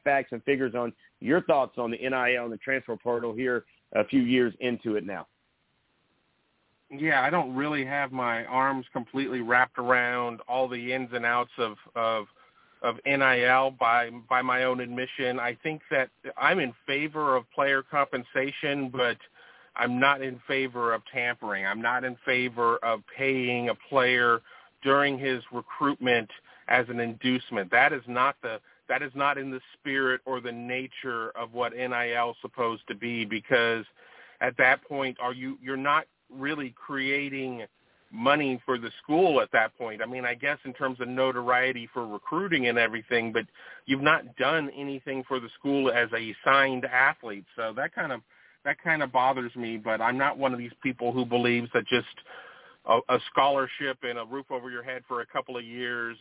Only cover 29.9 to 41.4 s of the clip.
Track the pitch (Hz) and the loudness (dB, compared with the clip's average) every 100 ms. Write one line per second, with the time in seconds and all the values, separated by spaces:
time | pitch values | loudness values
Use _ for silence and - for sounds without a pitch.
29.9 | 135 131 127 - 127 120 117 117 127 131 | 0 0 0 -4 -6 -6 -10 -6 -6 -8
30.9 | - 131 117 113 - 117 120 117 117 123 | -10 -8 -6 -8 -8 -10 -4 -4 -4 -4
31.9 | 123 120 120 120 120 113 - 117 113 - | -2 -2 0 -2 -4 -12 -4 -4 -4 -8
32.9 | 104 120 117 110 110 - 127 117 117 107 | -8 -6 -4 -4 -6 0 2 2 0 -6
33.9 | _ - - - - 123 120 127 139 - | _ -20 -20 -18 -4 -4 2 4 4 -2
34.9 | 143 131 123 123 127 131 135 127 135 143 | -6 -4 -4 -6 -6 -10 -10 -8 -4 0
35.9 | 156 - _ _ 131 139 151 131 123 - | 0 -2 _ _ -8 -6 -6 -8 -12 -8
36.9 | 139 135 143 143 135 131 123 104 _ _ | -4 -2 -2 -4 -6 -8 -8 -12 _ _
37.9 | _ _ 107 123 147 139 123 - 123 117 | _ _ -2 2 4 2 -2 -2 -4 -4
38.9 | - - 156 185 135 107 120 113 - 117 | -12 0 4 6 4 4 2 2 -2 -8
39.9 | 107 113 127 123 120 143 147 135 - 135 | -6 -6 -4 -6 -4 -4 -4 -8 -6 -6
40.9 | 127 123 127 131 123 | -4 -6 0 0 0